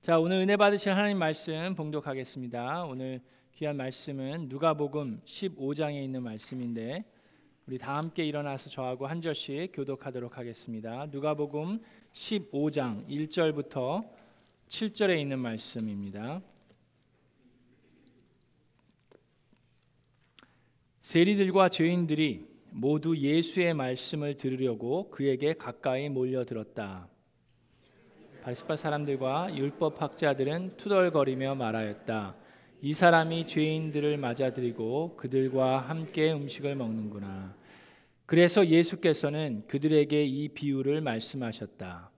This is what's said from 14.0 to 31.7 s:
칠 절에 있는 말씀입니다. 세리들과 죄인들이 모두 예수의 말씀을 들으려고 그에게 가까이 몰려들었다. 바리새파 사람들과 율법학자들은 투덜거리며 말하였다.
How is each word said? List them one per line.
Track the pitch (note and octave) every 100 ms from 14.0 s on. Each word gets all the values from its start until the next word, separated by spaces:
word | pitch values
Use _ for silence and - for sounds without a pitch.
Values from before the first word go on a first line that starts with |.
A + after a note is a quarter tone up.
| A3+ - - _ _ _ _
칠 | - A3
절에 | A3 G3+ E3+
있는 | C#3+ C3+
말씀입니다. | B2 A2 - B2 A2 G2+ G2+ G2 A2+ E3+ F#3 _ _ _ _ _ _ _ _ _ _ _ _ _ _ _ _ _ _ _ _ _ _ _ _ _ _ - _ _ _ _ _ _ _ _ _ _ _ - - _ _ _ _ _
세리들과 | - E3 F3+ G3+ F#3+ F#3+ F#3
죄인들이 | - E3 F3+ E3+ D3+ D#3 F#2+ - - -
모두 | G#2+ B2+ D3+ D#3
예수의 | D#3+ C#3 D#3 E3 F#3 F3
말씀을 | D#3 B2+ B2+ - D#3 D3 C#3+
들으려고 | C#3 C3 C3 A2 A#2 D#3 G3+
그에게 | - C#3 C3 C#3+
가까이 | D#3+ - A#2+ C3+ C3 D3
몰려들었다. | C3+ B2+ C3 A#2+ A2+ G#2 - G#2 F#2 F2+ _ _ _ _ _ _ _ _ _ - - - -
바리새파 | B2 B2 - D#3
사람들과 | D#3 D3 D3 C3+ C3 C#3+ F#3 D3
율법학자들은 | C#3 D3 D#3+ D#3 D3 - D3+ C3+ C3+ E3 F#3 -
투덜거리며 | G#3 G3 F3+ D#3 C3+ C3 C3+ C3+
말하였다. | A#2